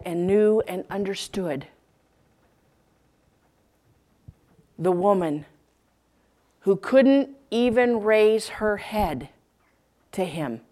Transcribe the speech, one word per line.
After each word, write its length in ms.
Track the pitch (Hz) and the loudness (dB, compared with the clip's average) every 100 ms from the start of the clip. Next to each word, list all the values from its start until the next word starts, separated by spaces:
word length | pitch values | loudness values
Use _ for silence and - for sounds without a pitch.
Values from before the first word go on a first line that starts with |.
| 180 | -4
and 220 | 170 180 | -4 2
knew 340 | 202 214 220 - | 4 4 2 0
and 180 | 180 - | -6 -8
understood 760 | 196 196 190 - 202 175 139 - _ _ _ _ _ _ _ _ _ _ _ _ _ _ _ _ _ _ _ _ _ _ _ _ _ - - _ _ _ - | -6 -6 -8 -10 -8 -6 -6 -10 _ _ _ _ _ _ _ _ _ _ _ _ _ _ _ _ _ _ _ _ _ _ _ _ _ -20 -20 _ _ _ -6
the 140 | 175 | -2
woman 540 | 175 202 196 165 147 147 _ _ _ _ _ _ _ _ _ _ _ | 0 2 2 0 -4 -10 _ _ _ _ _ _ _ _ _ _ _
who 140 | 196 196 | -2 -2
couldn't 540 | - 262 262 277 269 - _ | 2 4 6 4 2 -8 _
even 540 | 226 247 226 240 233 | -2 0 2 2 0
raise 440 | 214 220 214 220 - | 2 4 4 2 -2
her 300 | - 214 202 | -6 -4 -4
head 520 | - 214 185 135 - _ _ _ _ _ _ _ _ | -6 -4 -4 -4 -12 _ _ _ _ _ _ _ _
to 120 | - | -8
him 380 | 180 160 143 113 - | -6 -6 -8 -10 -14